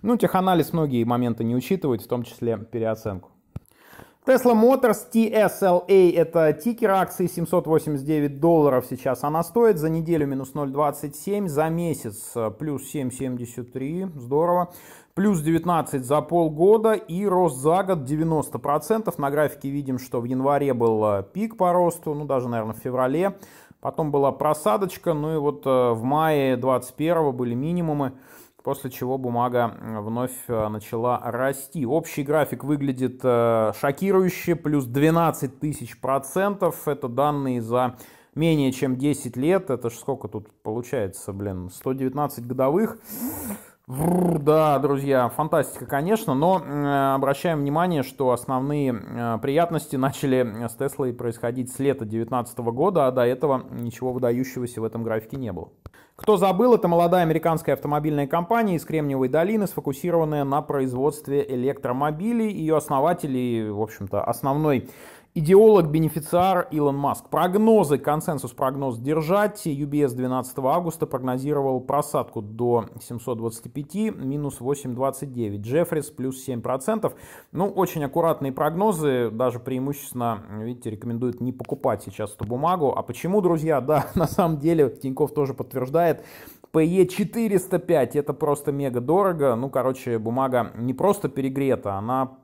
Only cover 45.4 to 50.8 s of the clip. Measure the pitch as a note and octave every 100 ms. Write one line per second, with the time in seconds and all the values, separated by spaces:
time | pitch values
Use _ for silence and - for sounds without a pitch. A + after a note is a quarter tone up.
45.4 | D3+ E3 C3+ - B2 C#3 D#3+ A3 A3 C3
46.4 | E3 F#3+ C#3+ D3 C#3+ C#3 C#3 C3+ C3+ C#3
47.4 | F3+ D#3+ C#3+ D3 F3+ E3 B2+ - C3 A#2+
48.4 | - C3 C3+ D3 C3+ A#2 - A#2+ A#2 A2+
49.4 | C3+ C#3+ E3+ D#3 D3+ C3+ C3 - D3 C3
50.4 | A#2+ G#2+ A#2 -